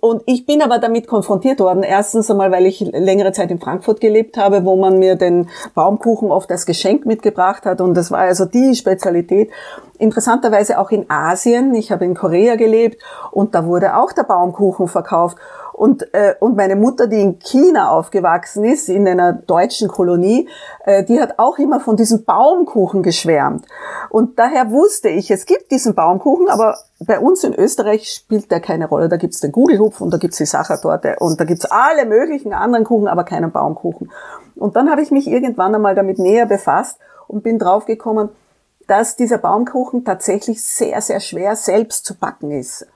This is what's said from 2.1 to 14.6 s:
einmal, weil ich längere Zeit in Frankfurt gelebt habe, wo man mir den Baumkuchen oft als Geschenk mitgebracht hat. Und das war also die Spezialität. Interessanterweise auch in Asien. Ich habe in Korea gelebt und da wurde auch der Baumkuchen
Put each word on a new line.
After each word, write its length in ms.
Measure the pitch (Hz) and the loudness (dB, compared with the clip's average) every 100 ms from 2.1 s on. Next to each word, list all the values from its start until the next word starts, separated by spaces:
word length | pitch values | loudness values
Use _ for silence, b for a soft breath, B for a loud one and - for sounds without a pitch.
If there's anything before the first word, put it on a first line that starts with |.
| 226 214 | -2 0
einmal, 220 | 202 196 | 0 2
weil 160 | 185 185 | 4 2
ich 140 | 190 | 0
längere 500 | 196 - 185 196 196 | -6 -2 0 2 0
Zeit 220 | 190 180 | 0 -4
in 80 | 175 | -4
Frankfurt 400 | - 180 - 214 | -6 -6 -2 0
gelebt 360 | 226 214 226 - | 2 2 0 -2
habe, 280 | 202 196 | 2 2
wo 100 | 180 | 2
man 240 | 185 190 190 | 2 4 4
mir 160 | 185 | 4
den 340 | 180 180 175 175 B B - | 2 2 2 -2 B B 0
Baumkuchen 560 | 165 214 233 220 220 | 0 0 0 0 0
oft 180 | 170 190 | -2 -2
als 160 | 175 - | -6 -4
Geschenk 400 | 170 190 247 - | -2 0 0 0
mitgebracht 580 | 220 214 208 180 196 208 | -2 -2 0 -2 0 -4
hat. 140 | 185 | 0
Und 140 | 180 | 2
das 160 | 175 170 | 0 0
war 80 | - | 0
also 260 | 185 185 | 0 2
die 300 | 185 240 269 | 0 2 2
Spezialität. 760 | 240 - 190 196 170 170 190 214 B B B B _ | 2 0 -2 0 -2 0 0 0 B B B B _
Interessanterweise 800 | 220 214 214 233 233 214 214 233 | 0 0 0 0 2 2 2 0
auch 100 | 196 | 0
in 180 | 214 - | -2 -2
Asien. 640 | 151 156 180 240 240 269 233 | -4 -2 -2 2 2 2 0
Ich 160 | 214 | -2
habe 120 | 175 | -2
in 120 | 180 180 | -2 -2
Korea 400 | 190 170 226 226 | 0 2 2 4
gelebt 440 | 226 220 233 226 B B B | 2 4 2 -2 B B B
und 240 | - 214 | -2 0
da 100 | 175 | 0
wurde 320 | 165 175 190 - | 0 0 2 2
auch 140 | 381 | 0
der 120 | - | 0
Baumkuchen 640 | - 185 180 - | 0 0 0 0